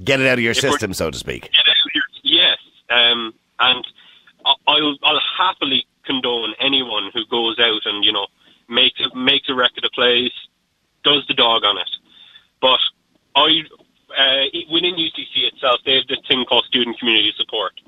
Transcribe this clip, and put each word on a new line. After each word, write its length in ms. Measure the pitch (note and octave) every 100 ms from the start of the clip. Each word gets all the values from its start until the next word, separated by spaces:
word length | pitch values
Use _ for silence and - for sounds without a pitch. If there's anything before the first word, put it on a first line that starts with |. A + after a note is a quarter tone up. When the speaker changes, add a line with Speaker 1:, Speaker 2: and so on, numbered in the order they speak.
Speaker 1:
Get 160 | F2+ C3+
it 80 | C3
out 60 |
of 100 | B2+
your 80 | A#2
Speaker 2:
If 100 | A2+
we're 80 | C#3
Speaker 1:
system, 240 | C#3+ G#2
so 160 | F#2 E2
to 80 | C#2
speak. 240 | - B1
Speaker 2:
Get 100 | -
it 180 | - -
out 160 | - -
of 40 |
your, 100 | - - -
yes. 360 | - - - - - _ -
Um, 460 | A#2+ A#2+ A#2 A2+ - _ -
and 260 | B2 C3 A#2 - - - _ _
I, 100 | - C#3 -
I'll, 280 | D3 D3+ C#3
I'll 200 | D3 D3 - -
happily 480 | F#3 - D3 C3 - _
condone 500 | - C3 B2+ A#2+ A2 G#2+
anyone 500 | C3 C3+ B2+ G#2+ G2
who 120 | A#2+ A2
goes 320 | B2 A2+ A2+
out 220 | A#2 G#2+ A2
and, 180 | G2+
you 80 | G#2
know, 140 | G#2 G2 _ _ _ -
makes 320 | A#2 B2+ -
a, 160 | B2+ B2
makes 320 | B2+ C#3 -
a 60 |
wreck 180 | C3 B2 -
of 60 |
the 80 | A#2+
place, 420 | - B2 A#2+ B2 - - _ _ _ _ _
does 220 | - C#3+ C3+
the 80 |
dog 300 | C3+ A#2+ A2+
on 140 | G#2+ F#2+
it. 120 | F2 - _ - - - _ _
But 180 | B2+ B2 - - _ _ _
I, 280 | C#3 D3+ D#3+ D#3 - _ _ - D3
uh, 280 | C3+ C3+ C3+ E3+ E3
within 280 | D#3+ F3 F3+
U 100 | D#3+ -
C 80 | C3+
C 60 | -
itself, 400 | - - C#3 B2 -
they 100 | C3+
have 100 | B2+
this 100 | C3 -
thing 160 | C3
called 220 | B2 A#2+ -
student 320 | B2+ A#2 A2+
community 340 | A#2+ A2 G2+ -
support. 360 | B2+ A2+ F#2+ -